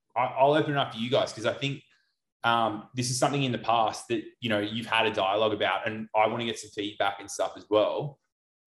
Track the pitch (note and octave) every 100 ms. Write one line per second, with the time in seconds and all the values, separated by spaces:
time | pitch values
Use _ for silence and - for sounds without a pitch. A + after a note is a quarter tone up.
0 | _ A#2+ B2+ B2+ C#3 D3+ D3+ C#3+ G#2 A2
1 | A#2+ B2 F#2 - A2 G#2 C#3 C3 _ _
2 | _ _ _ _ A#2 A#2 A2+ G#2+ - B2+
3 | B2+ B2+ C#3+ C#3+ C3 A#2+ - A#2 G#2+ -
4 | - A2+ - - A#2 G#2 G#2 A2+ A2+ A2+
5 | A2 G#2 F#2+ G#2 A2 G2+ G2 F#2+ G#2+ G#2+
6 | A2 A2 A2 A#2 A#2 G#2+ - - G2+ -
7 | G2+ G2 G2+ - F#2 - - G#2+ F#2 E2
8 | C#3+ - _ _ _ _